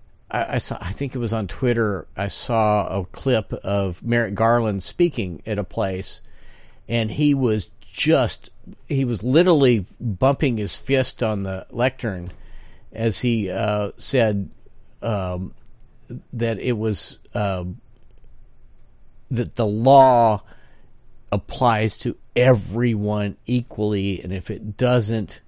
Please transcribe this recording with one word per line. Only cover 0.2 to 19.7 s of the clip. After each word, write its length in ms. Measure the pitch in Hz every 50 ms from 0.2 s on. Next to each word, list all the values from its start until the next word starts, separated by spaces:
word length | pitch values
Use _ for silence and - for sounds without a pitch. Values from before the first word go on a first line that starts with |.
| - -
I, 240 | - 120 117 120 135
I 40 | 120
saw, 200 | - - - -
I 120 | - 87
think 240 | - - 143 127 -
it 20 | 123
was 140 | 120 107
on 160 | 113 110 101 92
Twitter, 580 | - - 135 123 120 117 110 104 98 87 - - -
I 120 | 95 101 98
saw 720 | - - - - 120 113 107 107 104 104 95 - 90 98
a 40 | 90
clip 460 | - - - - 135 123 110 - -
of 480 | - - - 95 101 101 98 92 85 - -
Merrick 300 | 113 120 120 117 95 104
Garland 500 | - 110 113 120 120 113 110 98 98 -
speaking 580 | - - - 175 160 - 123 98 90 85 - -
at 140 | 113 107 101
a 60 | 95
place, 560 | - - 117 104 95 95 92 92 - - - - - - - - - - - - - - - - -
and 220 | 117 117 110 107
he 240 | 107 135 151 147 143
was 340 | 135 131 113 110 107 - - - -
just, 680 | - - - - - 151 156 139 120 110 - - - - - - - 180 - - -
he 180 | - 147 135 135
was 200 | 120 120 92 101
literally 600 | 127 131 160 175 180 165 143 139 127 120 104 92 - - -
bumping 600 | - 113 95 - 131 135 135 - 160 135 117 107
his 180 | 104 98 -
fist 440 | - - - 135 131 127 - - -
on 220 | 123 110 107 101
the 240 | 98 95 95 92 - -
lectern 600 | - - 123 131 - - - 110 95 87 87 87 - - - - - - - - - - - -
as 260 | - - 117 113 104 -
he, 320 | - 123 117 113 101 90
uh, 400 | 90 101 110 104 104 104 104 101 -
said, 540 | - - - - 127 113 110 104 101 95 - - - - - - - - - - -
um, 500 | - 117 107 98 92 90 90 90 92 - - - - - - - - - - - - - 120 - - -
that 280 | - 113 117 113 113 -
it 180 | - 127 120 104
was, 400 | 110 110 104 - - - - - - - -
uh, 300 | 110 104 98 95 90 90 90 - - - - - - - - - - - - - - - - - - - - - - - - - - - - - - - -
that 240 | 120 113 117 - -
the 100 | - 113
law 760 | 104